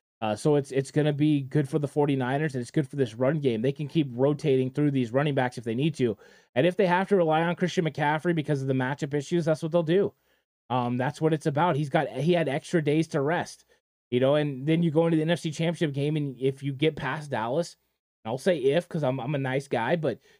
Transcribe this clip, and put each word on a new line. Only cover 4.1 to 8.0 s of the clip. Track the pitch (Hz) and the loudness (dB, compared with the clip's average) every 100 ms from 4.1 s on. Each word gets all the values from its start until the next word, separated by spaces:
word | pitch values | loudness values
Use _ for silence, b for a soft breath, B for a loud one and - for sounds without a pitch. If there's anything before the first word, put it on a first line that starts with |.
rotating | 120 135 147 156 131 131 | 2 0 2 2 2 0
through | 131 147 | 0 0
these | 135 117 | 0 0
running | 127 151 135 | 0 0 0
backs | 123 - | -2 -2
if | |
they | 117 117 | -4 -2
need | 160 | -2
to. | 139 120 98 B B B 123 | 2 0 0 B B B 0
And | 170 | 2
if | 180 | 2
they | 185 | 2
have | 175 190 | 2 2
to | 202 | 2
rely | 160 156 | 4 2
on | 170 | 0
Christian | 170 180 - | 0 -2 -2
McCaffrey | 156 147 | -2 0